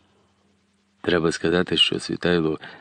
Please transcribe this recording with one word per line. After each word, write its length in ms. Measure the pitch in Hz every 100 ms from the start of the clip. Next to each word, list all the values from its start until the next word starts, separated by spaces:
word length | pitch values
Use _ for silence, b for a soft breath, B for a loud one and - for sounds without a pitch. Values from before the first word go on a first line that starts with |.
| _ _ _ _ _ _ _ _ _ _
Треба 300 | - 87 82
сказати, 460 | - 82 87 90 80
що 220 | - -
Світайло 600 | - - 87 87 80 78 B B